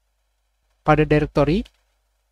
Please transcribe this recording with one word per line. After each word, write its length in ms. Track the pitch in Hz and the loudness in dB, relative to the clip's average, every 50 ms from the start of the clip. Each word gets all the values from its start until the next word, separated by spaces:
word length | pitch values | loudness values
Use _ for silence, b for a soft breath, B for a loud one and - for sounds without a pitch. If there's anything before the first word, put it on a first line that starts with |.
| _ _ _ _ _ _ _ _ _ _ _ _ _ _ _ _ - | _ _ _ _ _ _ _ _ _ _ _ _ _ _ _ _ -2
pada 240 | 156 151 147 151 147 | 0 0 0 2 0
directory, 560 | 151 147 151 - - 151 143 143 165 214 - - _ _ _ _ _ _ _ _ _ _ _ _ | 0 -2 -2 -2 -2 -2 0 0 0 -4 -4 -8 _ _ _ _ _ _ _ _ _ _ _ _